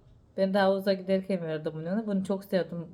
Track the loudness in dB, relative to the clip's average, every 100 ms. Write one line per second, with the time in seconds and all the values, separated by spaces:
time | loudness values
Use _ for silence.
0 | -20 -20 _ -2 2 4 4 4 2 0
1 | 2 0 0 -2 -2 -4 -4 -6 -4 -4
2 | -2 -2 0 -4 0 0 0 -6 -10